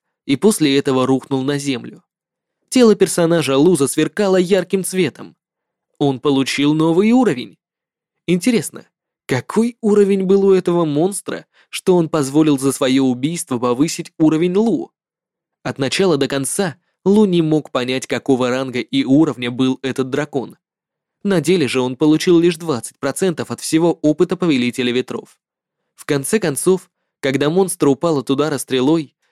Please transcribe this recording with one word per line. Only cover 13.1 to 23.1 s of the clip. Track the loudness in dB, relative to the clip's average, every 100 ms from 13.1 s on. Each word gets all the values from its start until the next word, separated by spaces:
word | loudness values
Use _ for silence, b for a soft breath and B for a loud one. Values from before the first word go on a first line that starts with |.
| -2 -4 -6 -6 -4
повысить | -2 0 -2 -2 -12 0
уровень | 2 2 0 0
Лу? | 0 -2 -6 _ _ _ _ _ _ _
От | -12 -6
начала | -4 0 2 2
до | 0
конца | -4 -4 -4 -4 -6 _ _
Лу | 2 4 4
не | 2
мог | 2 0 -2
понять, | -6 -4 -4 -4
какого | -4 0 0 0
ранга | -2 -4 -6
и | -4 -4
уровня | 2 2 2 -2 -6
был | -2 -2 -2
этот | -6 -4 -4
дракон. | -4 -4 -8 -10 -16 _ _ _ _ _ _
На | -2 0
деле | 2 0 0
же | -2
он | -4 0
получил | 2 2 4 4
лишь | 2 0
двадцать | -4 -6 -8 -8
процентов | -8